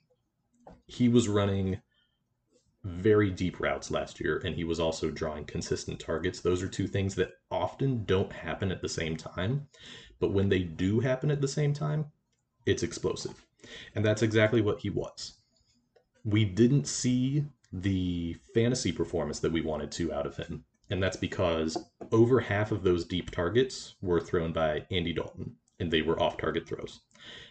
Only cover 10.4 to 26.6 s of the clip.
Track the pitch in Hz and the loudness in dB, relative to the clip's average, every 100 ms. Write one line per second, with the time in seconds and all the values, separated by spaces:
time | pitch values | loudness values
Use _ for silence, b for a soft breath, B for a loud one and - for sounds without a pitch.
10.4 | 98 92 87 80 92 113 127 127 147 143 | 4 2 0 0 2 2 2 2 0 0
11.4 | 139 - 147 143 151 151 151 - _ _ | 0 0 0 0 -2 -2 -4 -10 _ _
12.4 | _ _ - 95 85 - 87 - - - | _ _ 0 2 0 -2 -4 -4 -8 -12
13.4 | _ _ B B B 104 107 107 113 110 | _ _ B B B 0 2 4 4 6
14.4 | 107 120 104 - 101 98 - - - - | 6 6 2 0 -2 -4 -6 -10 -16 -16
15.4 | _ _ _ _ _ _ _ _ 110 104 | _ _ _ _ _ _ _ _ 0 2
16.4 | 104 92 120 139 139 - 123 127 131 147 | 4 6 6 6 2 -2 0 2 2 0
17.4 | 143 - _ 92 98 92 90 87 85 80 | -2 -8 _ -4 0 0 0 -2 -4 -8
18.4 | _ 113 120 127 - 85 82 85 76 73 | _ 2 2 2 0 0 -2 -2 -4 -2
19.4 | 80 82 76 76 73 - 82 73 - - | -2 0 -2 -4 -6 -4 -4 -2 -6 -8
20.4 | - 76 - _ - 95 95 - 92 - | -8 -10 -14 _ -6 -2 -2 -2 -4 0
21.4 | 90 80 80 - - - - 113 120 127 | 0 2 0 -4 -8 -14 2 6 6 6
22.4 | - 104 107 101 92 87 - 87 - - | 2 0 0 0 2 2 0 -4 -4 -2
23.4 | 87 113 131 - - - 92 85 - 92 | 0 2 2 -2 -14 -6 0 0 2 0
24.4 | 82 82 80 76 - 92 82 80 - - | 0 0 0 0 -2 -2 0 -2 -6 -8
25.4 | 85 - _ - 85 80 76 80 80 - | -14 -14 _ -6 0 2 2 2 2 0
26.4 | 80 78 | -2 -2